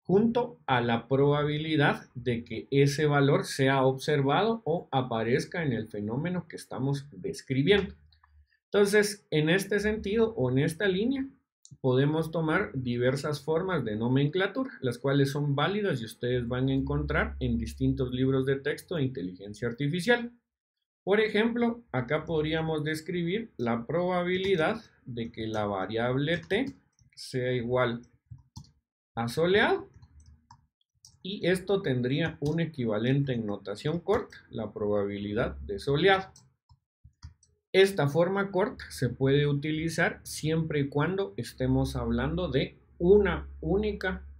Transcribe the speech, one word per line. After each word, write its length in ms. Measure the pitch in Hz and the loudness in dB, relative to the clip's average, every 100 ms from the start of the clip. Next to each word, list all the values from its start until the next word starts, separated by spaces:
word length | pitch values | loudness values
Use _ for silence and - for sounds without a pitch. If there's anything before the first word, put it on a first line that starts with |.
junto 560 | - 196 233 240 247 - - | 0 4 4 2 -2 -6 0
a 160 | 123 | 2
la 260 | 117 117 - | 2 0 0
probabilidad 1040 | 135 143 147 147 151 160 151 151 - - 131 | 2 4 2 0 -2 0 2 2 2 -6 -8
de 280 | 123 117 | -4 -4
que 240 | - 113 - | -4 -10 0
ese 340 | 139 139 143 151 | 4 4 4 2
valor 400 | 143 139 175 - | 4 4 2 0
sea 380 | - 135 139 | 0 2 4
observado 800 | 131 131 - 147 135 156 220 226 151 | 2 2 0 2 2 2 2 0 -2
o 240 | 170 - | -4 -2
aparezca 720 | 135 117 113 113 139 - 180 | -2 0 -2 2 0 0 -4
en 100 | 151 | -2
el 140 | 110 107 | -2 -4
fenómeno 600 | 104 104 123 175 180 - | -8 -6 -4 -2 -4 -6
que 80 | - | -14
estamos 520 | - 95 135 143 - | -12 -4 -2 -4 -6
describiendo. 840 | 92 - - - 131 151 202 190 - _ _ _ _ _ _ _ | -10 -10 -10 -4 0 4 4 2 -10 _ _ _ _ _ _ _
Entonces, 600 | 202 202 208 208 - _ | 2 4 4 2 -4 _
en 180 | 151 156 | 0 2
este 300 | 190 - 208 | 2 2 0
sentido 540 | 214 220 196 226 226 - | 0 -2 -2 0 0 0
o 140 | 127 | 0
en 80 | 127 | 2
esta 280 | 160 - 208 | 0 0 0
línea, 400 | 185 240 277 269 - _ _ - - | 2 0 -2 -6 -12 _ _ -20 -4
podemos 520 | 135 127 143 156 160 | 2 2 4 0 -2
tomar 400 | 170 156 160 - | -2 0 0 0
diversas 680 | 135 120 120 123 139 156 - | -4 -4 0 0 0 -4 -4
formas 440 | - 160 190 170 117 | -2 -2 0 -2 -2
de 100 | 107 | -2
nomenclatura, 760 | 120 131 147 180 196 262 262 - | 2 2 2 0 -2 -2 -6 -4
las 160 | 123 120 | -6 -2
cuales 340 | 139 139 139 | 0 2 2
son 240 | 147 147 139 | 0 -2 0
válidas 460 | 160 208 196 131 | 0 0 -2 -2
y 40 | 110 | -6
ustedes 420 | - 123 127 120 | -6 -2 -2 -2
van 220 | 123 135 | -2 0
a 40 | |
encontrar 600 | 135 135 147 147 156 214 - | 0 0 -2 0 -2 -2 -4
en 180 | 127 113 | -2 -2
distintos 540 | 110 - 131 135 123 | -4 -2 0 0 -2
libros 340 | 127 131 135 131 | 0 2 2 0
de 120 | 139 | -2
texto 380 | 147 143 - 175 | -2 -6 -6 -2
de 80 | |
inteligencia 640 | 127 127 90 90 101 104 120 | -2 -4 -8 -10 -14 -6 -6
artificial. 640 | 117 143 180 175 240 233 - _ _ _ _ _ _ | -2 -2 0 2 0 0 -12 _ _ _ _ _ _
Por 160 | - 208 | 0 2
ejemplo, 640 | 214 208 233 233 233 233 - | 4 2 2 2 0 -2 -4
acá 340 | 127 - 156 160 | -4 0 -2 0
podríamos 580 | 160 156 160 160 156 | 0 0 0 0 -2
describir 680 | 147 156 - 175 170 208 226 - | -2 -4 -4 -4 -2 -2 -6 -4
la 280 | 120 117 117 | -2 -2 -2
probabilidad 920 | 165 180 180 175 185 190 180 160 226 - _ - | -2 0 0 0 0 0 2 2 -2 -8 _ -12
de 260 | 117 113 | -8 -8
que 160 | 117 110 | -6 -4
la 180 | 110 104 | -2 -2
variable 720 | 98 95 110 123 131 151 170 | -2 -2 -2 0 0 -2 -2
t 380 | - 202 277 - _ _ _ - | -2 -2 -2 -8 _ _ _ -20
sea 380 | - 127 127 | -8 -4 -2
igual 480 | 127 117 127 120 117 - _ _ - _ - - _ _ _ _ - | -2 0 0 0 -2 -10 _ _ -20 _ -20 -20 _ _ _ _ -6
a 120 | 117 | -4
soleado, 640 | 156 175 202 285 381 - - - - - - _ - _ _ _ _ - _ | 0 4 4 4 2 -2 -18 -20 -20 -20 -20 _ -20 _ _ _ _ -20 _
y 240 | - 208 170 | -12 -4 0
esto 340 | 185 - 196 | 0 0 0
tendría 560 | 147 127 123 151 165 - | 2 0 0 0 -2 -2
un 200 | 147 165 | -2 0
equivalente 720 | 160 131 117 104 120 139 139 | -2 -2 -2 0 2 2 2
en 120 | 117 104 | -2 -4
notación 540 | 101 98 104 147 170 | -6 -8 -6 -4 -4
corta, 380 | - 233 - - - | 0 0 -2 -14 -12
la 220 | 117 107 | -8 -8
probabilidad 800 | 107 104 104 101 101 101 104 143 - | -4 -2 0 -2 -4 -4 -2 -4 -6
de 220 | - - | -8 -6
soleado. 520 | - 143 190 190 - - _ _ _ - _ _ - _ - - _ _ _ | -2 2 4 4 0 -16 _ _ _ -20 _ _ -20 _ -20 -20 _ _ _
Esta 340 | 185 196 196 139 | 4 4 4 0
forma 440 | 151 175 196 196 | 2 0 0 -2
corta 340 | 180 220 - - | 0 -2 -4 -14
se 200 | - 123 | -4 -4
puede 380 | 127 135 143 147 | 0 2 2 2
utilizar 720 | 143 156 156 160 165 180 - | 0 -2 -2 -2 0 -2 -2
siempre 580 | - - 151 165 160 151 | -10 -6 -2 0 0 -2
y 80 | 139 | 0
cuando 440 | 147 156 190 196 - | 0 0 -2 -4 -6
estemos 580 | 117 - 131 131 135 127 | -10 -2 0 2 0 -2
hablando 540 | 117 117 139 170 175 | -2 0 0 -2 0
de 280 | 131 180 - _ - | 0 -2 -6 _ 0
una 520 | 175 208 190 160 - - | 6 6 6 0 -6 -8
única 640 | 156 196 214 196 - 185 - | -2 0 0 -2 -4 -4 -10